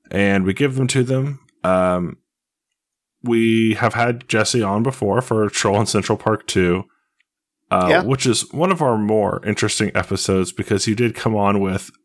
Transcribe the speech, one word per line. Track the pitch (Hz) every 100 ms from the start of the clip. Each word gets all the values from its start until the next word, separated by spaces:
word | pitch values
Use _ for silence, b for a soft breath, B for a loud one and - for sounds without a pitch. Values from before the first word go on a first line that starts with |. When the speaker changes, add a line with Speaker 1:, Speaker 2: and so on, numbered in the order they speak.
| -
Speaker 1:
and | 98 101 98 92
we |
give | 95 143 131
them | 127
to | 135
them. | 123 131 139 135 _ _
Um, | - 92 92 90 85 - _ _ _ _ _ _ _ _ _ _
we | 120 117 113 113 113
have | 104 120 110
had | 120 120 -
Jesse | 110 107 123
on | 101 104
before | 120 127 104 98
for | - 110 104
Troll | - 104 101
in | 104
Central | 107 - 104
Park | - 107 -
two, | - 90 90 - _ _ _ _ _ _ _ -
uh, | 92 90
Speaker 2:
Yeah. | 165
Speaker 1:
which | 120 131 131
is | 110 -
one | - 180
of | 170
our | 143 110
more | 104 110 98 -
interesting | 107 104 107 - 104 -
episodes | 95 95 - 95 90
because | - - 101 -
you | 107
did | 120 -
come | 113 107
on | 101 101
with | 98 95 - -